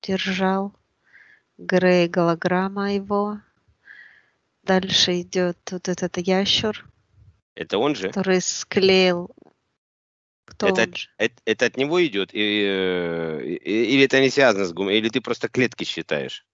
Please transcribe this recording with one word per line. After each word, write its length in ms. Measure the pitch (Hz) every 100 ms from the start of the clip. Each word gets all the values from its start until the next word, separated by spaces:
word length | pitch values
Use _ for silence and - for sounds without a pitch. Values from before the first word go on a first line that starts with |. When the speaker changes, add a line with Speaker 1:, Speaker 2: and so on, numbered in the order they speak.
Speaker 1:
держал. 720 | - 190 196 185 190 190 202 _ _ _ _ - - _ _ _
Грей, 500 | 175 180 180 180 170
голограмма 840 | 175 170 165 180 180 190 196 202
его. 460 | 202 196 202 208 208 _ _ _ _ _ - - _ _ _ _ _
Дальше 580 | - 190 185 175 - 180
идет 360 | 175 190 180 175 -
вот 160 | 185 -
этот 300 | 180 180 -
ящер, 680 | 175 190 196 - 220 214 - _ _ _ - _ _ -
Speaker 2:
Это 220 | - 98
он 180 | 135 151
же? 120 | 185
Speaker 1:
который 320 | 202 185 185
склеил. 880 | - - - 208 190 185 185 175 175 - - _ _ _ _ _ _ _ _ _ -
Кто 220 | - 101
Speaker 2:
Это 140 | 185
Speaker 1:
он 60 | 113
Speaker 2:
от, 80 | 87
Speaker 1:
же? 120 | - _
Speaker 2:
это, 180 | 110 _ -
это 200 | 110 120
от 100 | 123
него 280 | 139 175 165
идет? 240 | 101 92
И, 300 | 107 104 104 101
э, 760 | 98 92 90 87 82 82 78
и, 120 | 64 85
и, 380 | - 107 113 139
или 80 | 135
это 140 | 131
не 100 | 135
связано 360 | 127 135 98 95
с 80 |
гум-, 160 | 85 98
или 180 | 104 110
ты 120 | 131
просто 260 | 117 120 117
клетки 360 | - 120 - -
считаешь? 600 | - 80 76 65 - _